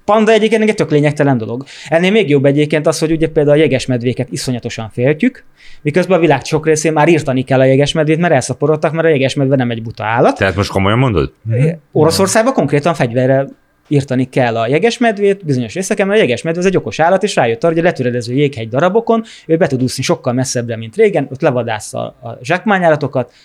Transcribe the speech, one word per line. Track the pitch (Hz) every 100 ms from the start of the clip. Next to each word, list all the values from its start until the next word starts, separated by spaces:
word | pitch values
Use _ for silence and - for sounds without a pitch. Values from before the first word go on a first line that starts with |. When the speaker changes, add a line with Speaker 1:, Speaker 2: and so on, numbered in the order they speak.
Speaker 1:
panda | - 220 214
egyébként | 220 214 220 214
egy |
tök | 208 156
lényegtelen | 147 147 151 143 127
dolog. | 107 117 135 - -
Ennél | 160 185
még | 220 156
jobb | 143
egyébként | 139 139 151 156 156
az, | 156
hogy | 156
ugye | 160 160
például | 156 147 147
a |
jegesmedvéket | 156 131 - 123 120 117 123
iszonyatosan | 143 - 123 117 - 113
féltjük, | - 127 156 247 - - _ - -
miközben | 147 160 175 180
a |
világ | 170 165
sok | - 156 156
részén | 151 165
már | 156 151
írtani | 165 147 131
kell | 131 131
a |
jegesmedvét, | 131 135 143 160 151 156
mert | 175
elszaporodtak, | 143 - 127 147 156 160
mert | 165 165
a |
jegesmedve | 143 131 185 135 139
nem | 120
egy | 117
buta | 113 107
állat. | 107 117 190 285
Speaker 2:
Tehát | 98 90
most | 101
komolyan | 98 95 113
mondod? | 135 92 65 -
Speaker 3:
Mhm. | 110 113 151 170 _
Speaker 1:
Oroszországban | - 156 165 190 226 220
konkrétan | 175 139 143 156
fegyverrel | 165 127 120 127 135 135 - _ _ _
írtani | 143 135 127 131
kell | - 120 113
a | 113
jegesmedvét | 147 226 220 233 202 202 196
bizonyos | 175 127 117
részeken, | 165 190 208 196
mert | 208
a |
jegesmedve | 170 117 165 165
az | 180
egy | 180
okos | - 101
állat, | 165 190
és | 196 175
rájött | 123 113
arra, | 165
hogy | 165
a | 170
letöredező | 165 123 120 117
jéghegy | 127 147 123 113
darabokon | 123 175 214 226 226 220 - -
ő | 160
be | 175
tud | 131
úszni | 127 -
sokkal | 127 170 -
messzebbre, | 120 131 127 120 113
mint | 113 110
régen, | 220 165 135
ott | 131
levadássza | 160 123 117 107 - 117 117
a | - 120 117
zsákmányállatokat, | 117 180 214 196 170 151 139 135 120 _